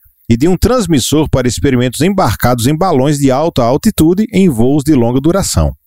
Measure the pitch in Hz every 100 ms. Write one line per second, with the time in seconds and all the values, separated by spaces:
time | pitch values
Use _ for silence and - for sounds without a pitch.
0 | _ _ - 113 165 185 202 254 180 151
1 | - 147 151 139 123 - 147 127 127 -
2 | 165 196 151 98 120 123 113 156 190 143
3 | 139 143 139 127 165 - 117 147 220 -
4 | 156 180 220 185 190 117 123 147 139 143
5 | 113 127 147 185 - - 73 -